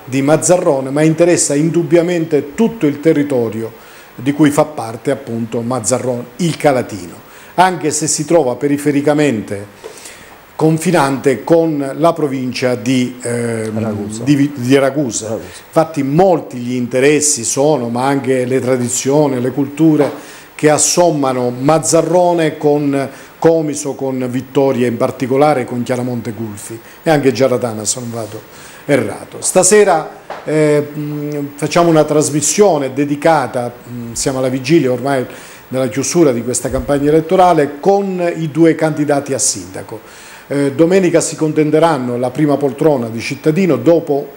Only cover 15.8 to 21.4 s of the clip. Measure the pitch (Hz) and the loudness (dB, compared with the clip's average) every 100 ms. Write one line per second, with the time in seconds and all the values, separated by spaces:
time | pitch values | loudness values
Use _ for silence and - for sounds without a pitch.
15.8 | 160 - 135 147 196 165 143 127 120 127 | 0 -2 -2 4 4 4 -2 -10 -6 -4
16.8 | 120 127 135 151 147 - 113 - 143 151 | -2 2 4 4 2 -2 -4 0 0 0
17.8 | 120 117 131 139 123 131 123 131 120 127 | -2 -2 0 -2 0 -2 0 -2 0 0
18.8 | 120 - 131 143 151 127 123 131 139 - | 0 -4 0 2 2 0 -4 -2 -4 2
19.8 | 160 151 135 - - - - - 147 147 | 2 4 2 -2 -16 -20 -20 0 2 2
20.8 | - - 175 156 139 127 | 2 2 2 2 -2 0